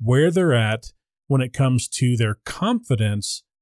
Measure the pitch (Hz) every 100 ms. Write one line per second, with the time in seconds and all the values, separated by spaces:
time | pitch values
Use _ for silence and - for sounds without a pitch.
0 | 113 131 160 180 175 120 110 113 - _
1 | _ _ - 139 127 - 135 127 - -
2 | 123 120 110 104 - - 202 240 - 117
3 | 107 104 - - _ _